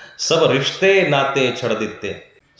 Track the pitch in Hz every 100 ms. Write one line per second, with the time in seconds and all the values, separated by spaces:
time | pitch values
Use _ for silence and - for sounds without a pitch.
0 | - - - 160 160 135 - - 190 196
1 | 156 139 131 139 123 117 117 107 107 -
2 | 101 92 - _ _